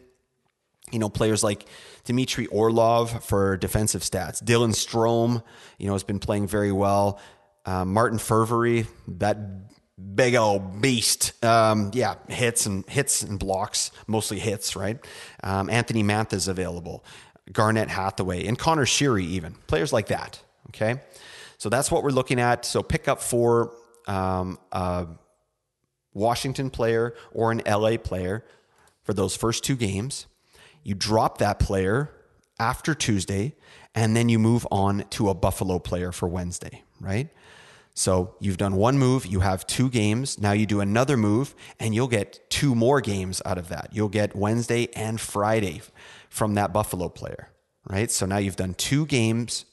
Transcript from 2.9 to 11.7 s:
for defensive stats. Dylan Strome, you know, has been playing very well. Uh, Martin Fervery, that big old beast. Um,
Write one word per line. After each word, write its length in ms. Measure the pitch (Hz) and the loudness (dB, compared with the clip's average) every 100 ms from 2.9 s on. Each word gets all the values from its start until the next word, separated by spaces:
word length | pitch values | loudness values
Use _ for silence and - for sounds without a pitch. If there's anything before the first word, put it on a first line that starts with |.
| 117 113 117 | 4 2 -4
for 320 | - 104 98 95 | 0 2 2 0
defensive 460 | 95 107 107 95 | 0 0 0 -2
stats. 420 | - 95 82 - | -4 -6 -6 -6
Dylan 300 | 104 117 117 | 2 4 4
Strome, 680 | 107 - 120 113 117 117 120 - - - - | 2 -2 0 2 4 2 0 -4 -20 -20 -8
you 100 | 98 | -4
know, 60 | |
has 100 | 98 | -2
been 160 | 90 98 | -2 -6
playing 280 | 110 104 101 | -2 -2 0
very 240 | 107 101 | 0 0
well. 480 | 98 101 101 101 98 - - _ _ - | 2 2 4 2 0 -12 -20 _ _ -4
Uh, 200 | 92 92 | -2 0
Martin 320 | 101 117 110 | 2 2 0
Fervery, 680 | - 110 110 117 120 117 113 - - | 2 2 4 2 2 2 -2 -8 -14
that 300 | 90 101 107 101 95 101 - _ - 95 98 | -2 -2 -2 -6 -12 -16 -20 _ -18 -6 0
big 200 | 123 120 | 4 4
old 460 | 110 101 95 98 | 4 2 -2 -2
beast. 500 | 135 123 - - - - 117 | 0 2 0 0 -2 0 4
Um, 460 | 117 110 | 6 6